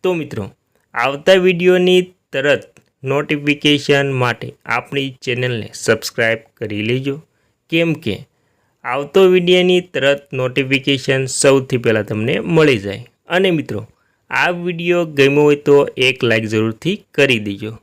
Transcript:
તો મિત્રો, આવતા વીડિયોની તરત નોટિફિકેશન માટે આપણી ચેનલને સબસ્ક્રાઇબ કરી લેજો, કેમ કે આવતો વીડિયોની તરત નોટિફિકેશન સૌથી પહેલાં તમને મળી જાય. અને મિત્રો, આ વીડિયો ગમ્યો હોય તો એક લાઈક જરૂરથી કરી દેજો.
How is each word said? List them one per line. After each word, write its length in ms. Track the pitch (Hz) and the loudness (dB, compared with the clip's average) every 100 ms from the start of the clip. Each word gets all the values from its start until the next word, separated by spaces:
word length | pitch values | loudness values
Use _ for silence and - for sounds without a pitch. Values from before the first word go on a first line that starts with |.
તો 120 | 185 | -2
મિત્રો, 360 | 180 143 - 98 _ _ _ _ | -4 -6 -8 -10 _ _ _ _
આવતા 380 | 117 123 143 151 | -4 -2 -2 2
વીડિયોની 680 | 190 185 175 180 180 180 180 180 _ _ | 4 4 2 4 4 4 2 0 _ _
તરત 440 | 139 139 147 - - _ _ | -4 0 0 -2 -20 _ _
નોટિફિકેશન 1080 | 131 139 147 151 143 143 147 143 127 143 139 | -4 -4 -2 -4 -2 0 2 0 2 0 2
માટે 420 | 131 123 117 123 - - | 0 -2 -2 -8 -16 -6
આપણી 440 | 117 - 139 135 127 | -6 -4 -8 -8 -8
ચેનલને 480 | - 123 127 120 104 | -8 -4 -4 -6 -10
સબસ્ક્રાઇબ 640 | - - 110 - - 113 113 _ _ | -8 -2 -2 -2 -4 -2 -2 _ _
કરી 260 | 110 104 | -8 -6
લેજો, 400 | 107 127 135 143 _ _ _ _ _ | -4 -4 -4 -8 _ _ _ _ _
કેમ 220 | 165 170 | -2 -2
કે 340 | 151 - 95 131 _ _ _ _ _ | -2 -6 -8 -12 _ _ _ _ _
આવતો 440 | 123 131 147 190 190 | -8 -8 0 4 6
વીડિયોની 520 | 185 175 180 180 180 | 4 4 2 4 0
તરત 520 | 175 143 131 143 - | -2 -2 0 0 -4
નોટિફિકેશન 920 | 135 127 127 131 135 135 139 131 135 131 | -6 -4 -2 -2 -2 0 -2 0 -2 -2
સૌથી 500 | - 139 135 127 131 | 0 4 2 2 -2
પહેલાં 280 | 117 110 | 0 0
તમને 360 | 104 107 113 175 | -2 -4 -2 -4
મળી 380 | - 160 156 120 | 0 2 4 2
જાય. 280 | 101 101 120 _ _ | -4 -10 -14 _ _
અને 220 | 175 190 | 0 0
મિત્રો, 380 | 165 131 104 107 _ _ _ _ | 0 -4 -10 -10 _ _ _ _
આ 200 | 123 151 | -2 -2
વીડિયો 540 | 175 175 170 170 175 | -2 -6 -6 -2 0
ગમ્યો 380 | 165 147 135 143 | -2 2 2 4
હોય 140 | 147 147 | 4 2
તો 320 | 147 143 139 - | 4 4 2 0
એક 280 | 131 131 | 0 0
લાઈક 220 | 120 113 110 | 0 0 0
જરૂરથી 580 | 107 110 110 160 202 _ | -2 -2 -4 -6 -6 _
કરી 240 | - 139 120 | 0 2 2
દેજો. 400 | 104 101 107 113 | -2 -10 -12 -14